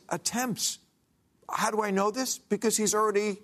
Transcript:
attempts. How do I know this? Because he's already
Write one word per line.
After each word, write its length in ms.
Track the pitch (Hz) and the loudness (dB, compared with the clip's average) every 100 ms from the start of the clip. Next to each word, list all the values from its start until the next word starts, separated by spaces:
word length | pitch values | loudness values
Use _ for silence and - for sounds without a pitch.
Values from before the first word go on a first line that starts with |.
| - | -6
attempts. 680 | 170 - 233 254 185 - - _ _ _ _ _ _ - | -6 -4 -2 -2 -2 -4 -6 _ _ _ _ _ _ -8
How 200 | - 214 | -2 0
do 120 | 214 | 0
I 80 | 208 | 0
know 200 | 196 208 | 2 2
this? 260 | 233 254 - | 0 -4 -6
Because 360 | - 208 226 214 | -4 0 2 2
he's 200 | 208 208 | 2 2
already 420 | 214 202 208 196 | 2 2 0 -2